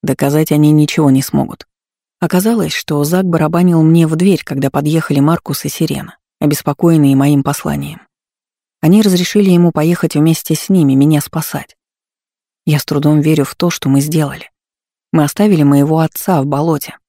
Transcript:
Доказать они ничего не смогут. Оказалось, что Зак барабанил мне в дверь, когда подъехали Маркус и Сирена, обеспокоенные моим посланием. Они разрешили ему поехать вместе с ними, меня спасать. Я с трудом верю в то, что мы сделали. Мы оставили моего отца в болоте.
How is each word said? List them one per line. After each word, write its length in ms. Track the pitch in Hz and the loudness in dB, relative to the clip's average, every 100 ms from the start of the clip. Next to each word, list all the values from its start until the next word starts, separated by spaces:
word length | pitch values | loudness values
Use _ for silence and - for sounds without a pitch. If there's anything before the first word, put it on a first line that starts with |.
Доказать 480 | 160 - 143 147 156 | -4 -4 -2 0 0
они 200 | 151 151 | 2 4
ничего 380 | 151 151 - 147 | 4 2 0 2
не 120 | 131 | 2
смогут. 460 | 139 - 131 - - _ _ _ _ _ | 0 -4 -4 -8 -20 _ _ _ _ _
Оказалось, 540 | 170 180 202 233 160 | -2 -2 0 -2 -2
что 300 | - - 147 | -6 -6 -4
Зак 220 | 147 180 190 | -2 -2 -2
барабанил 580 | 165 151 165 180 165 | 0 0 2 2 4
мне 240 | 160 165 160 | 4 4 2
в 80 | 160 | 2
дверь, 280 | 185 180 | 0 0
когда 260 | - 139 135 | -2 -4 -2
подъехали 500 | 143 147 160 - 143 | -2 -2 -2 -2 0
Маркус 460 | 143 170 - 139 147 | 2 0 -4 -8 -8
и 40 | |
Сирена, 480 | - 160 143 143 - _ _ | -6 -6 -6 -10 -18 _ _
обеспокоенные 760 | 147 147 - 143 170 160 143 135 | -2 -2 -4 -2 2 4 4 2
моим 280 | 143 143 | 2 0
посланием. 580 | 135 143 - - 69 - _ _ _ _ _ _ _ _ | 0 -4 -6 -8 -8 -14 _ _ _ _ _ _ _ _
Они 200 | 156 196 | 2 4
разрешили 480 | 214 180 180 208 202 | 4 0 0 0 2
ему 220 | 175 175 | 4 2
поехать 440 | 160 156 175 160 147 | 2 -2 0 -2 0
вместе 400 | 156 165 - 156 | 0 0 -2 -6
с 140 | - | 0
ними, 240 | 190 147 | 2 2
меня 280 | 135 143 151 | 4 4 2
спасать. 540 | - 165 156 147 - _ _ _ _ _ _ _ _ _ - | -2 -8 -8 -10 -12 _ _ _ _ _ _ _ _ _ -4
Я 140 | 151 | -4
с 60 | - | -2
трудом 360 | 147 143 151 | -2 0 2
верю 240 | 151 156 135 | 2 0 -2
в 100 | - | -2
то, 140 | 180 | -4
что 200 | - - | -4 -2
мы 120 | 139 | 0
сделали. 480 | 143 160 147 139 - _ _ _ _ _ _ | 0 -2 -4 -8 -18 _ _ _ _ _ _
Мы 120 | 160 | 0
оставили 400 | 147 - 208 180 | 0 0 2 2
моего 360 | 143 143 143 160 | 4 2 2 0
отца 420 | 160 - - 175 | -2 -4 -2 -2
в 40 | 135 | 0
болоте. 520 | 139 156 151 - - | -2 -2 -4 -6 -20